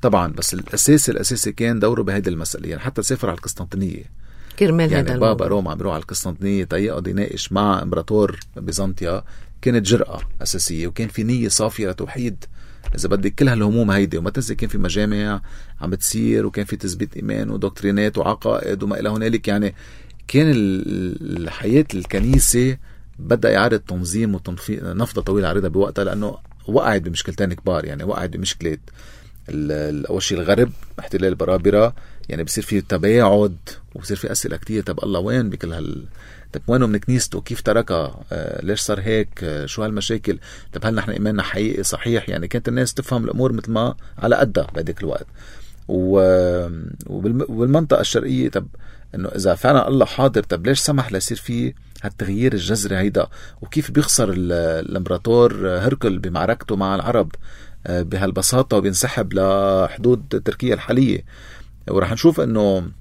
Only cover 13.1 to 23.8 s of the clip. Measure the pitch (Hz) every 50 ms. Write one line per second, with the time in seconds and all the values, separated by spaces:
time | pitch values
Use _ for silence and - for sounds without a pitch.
13.1 | 85 98 98 104 101 - 143 135 123 113 107 104 107 117 120 101 98 101 101 87
14.1 | 80 85 82 95 101 - 127 107 104 - - 110 - 104 92 90 85 104 104 104
15.1 | 107 104 104 104 104 98 - - - - - - - - - 85 90 98 - -
16.1 | - 113 113 113 113 110 107 101 98 - 104 101 - 101 - 95 90 90 - -
17.1 | - - - 104 107 107 107 107 110 98 92 98 - - - 98 101 101 104 107
18.1 | 104 110 - 87 107 - - 113 110 - - 98 98 98 98 101 101 - 110 107
19.1 | 107 110 110 113 117 110 - - 101 104 104 98 - - - - - - - -
20.1 | - - - - - 135 156 160 147 120 104 98 95 95 - - 98 95 92 90
21.1 | 90 - - - - 87 85 80 - - - 101 113 143 151 - - 95 87 -
22.1 | - 98 104 120 131 139 127 - - 123 123 131 131 127 - - - - - -
23.1 | - - - 151 117 117 - 110 107 101 101 120 113 104